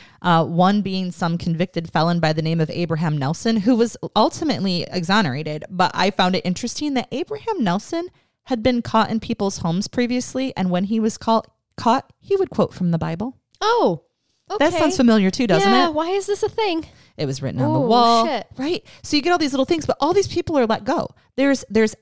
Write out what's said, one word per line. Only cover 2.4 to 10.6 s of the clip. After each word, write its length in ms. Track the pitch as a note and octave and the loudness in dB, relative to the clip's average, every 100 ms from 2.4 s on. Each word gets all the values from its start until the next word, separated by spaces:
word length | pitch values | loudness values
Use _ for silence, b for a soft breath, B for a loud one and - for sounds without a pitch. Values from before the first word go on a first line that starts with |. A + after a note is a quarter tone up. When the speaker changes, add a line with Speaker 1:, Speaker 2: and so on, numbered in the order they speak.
Speaker 1:
name 180 | D#3+ E3 | 0 0
of 100 | D#3 | -2
Abraham 480 | - E3+ D#3+ F3 D3+ | -2 -2 -2 0 0
Nelson, 380 | C3+ E3+ A3+ A3+ | -2 -2 0 0
who 160 | F#3+ | 2
was 220 | A#3+ A#3 - B2+ | 2 2 -2 -4
ultimately 680 | - B3+ - D#4+ D#3+ G3 F3 | 2 2 0 -2 -2 0 -2
exonerated. 800 | - - E3 G3+ F3 B2+ D#3 D3+ - | -4 -6 0 2 2 -2 -6 -8 -10
But 220 | F3+ F3+ | 0 0
I 160 | - F#3 | 2 0
found 260 | - F#3 F#3 | 2 2 2
it 80 | - | -2
interesting 480 | F3+ A#3+ - D4+ | -4 -6 -4 -2
that 140 | C4 - | -2 -4
Abraham 540 | B3+ F4 G#4+ - G4+ | -6 -6 -8 -6 -2
Nelson 440 | G#3 F3+ - E4 F4+ - _ _ | 0 -2 -2 -6 -6 -12 _ _
had 180 | - B3+ | -6 -2
been 200 | A#3+ A#3+ | 0 0
caught 280 | - A3 G#3+ | 0 0 2
in 80 | A3 | -2
people's 400 | - A3+ G3 - | -4 -2 -2 -2
homes 300 | E3+ E3+ - | -2 -2 -2
previously, 640 | - A#3+ B3 A#3+ B3+ C4 | -2 0 -2 -4 -4 -4
and 140 | - | -2